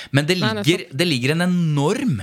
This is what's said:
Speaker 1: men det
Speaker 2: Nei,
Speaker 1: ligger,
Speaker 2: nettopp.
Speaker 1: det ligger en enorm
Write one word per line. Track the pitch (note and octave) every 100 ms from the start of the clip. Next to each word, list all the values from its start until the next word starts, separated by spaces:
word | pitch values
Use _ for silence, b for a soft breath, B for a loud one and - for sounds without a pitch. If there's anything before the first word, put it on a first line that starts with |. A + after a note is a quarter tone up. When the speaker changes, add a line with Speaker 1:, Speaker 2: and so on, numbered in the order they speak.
| B
Speaker 1:
men | C#3
det | D3+ F3+
Speaker 2:
Nei, | G#3+
Speaker 1:
ligger, | G#3+ C#3 F3
Speaker 2:
nettopp. | - C3
Speaker 1:
det | F3
ligger | C3 B2+
en | D#3+
enorm | F3+ F3+ E3 D3 C#3+ A3+ C#4 A2+